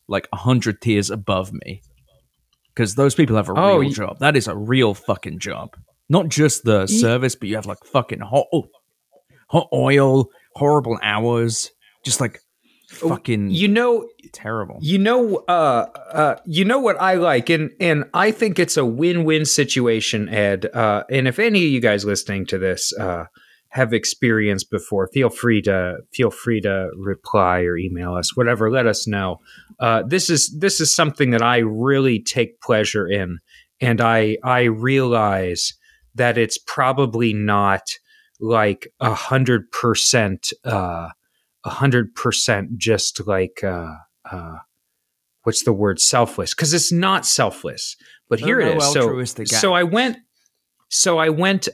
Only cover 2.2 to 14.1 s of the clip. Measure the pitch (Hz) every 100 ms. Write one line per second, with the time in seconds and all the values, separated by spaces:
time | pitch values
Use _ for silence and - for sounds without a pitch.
2.2 | _ _ _ _ _ - 110 113 139 -
3.2 | 139 110 95 92 190 180 139 120 98 -
4.2 | 139 143 107 104 107 131 113 98 - 98
5.2 | - 80 - - - - - _ - 165
6.2 | 165 147 151 - 117 104 95 214 117 123
7.2 | 127 - 101 107 101 104 _ 135 120 -
8.2 | 107 131 - 156 - _ _ _ _ _
9.2 | _ _ - 165 139 131 131 139 135 135
10.2 | 127 _ _ - 143 151 123 113 107 104
11.2 | 117 117 117 113 - _ _ _ - -
12.2 | 120 - _ _ _ _ _ - 165 123
13.2 | - 110 101 160 202 214 247 233 -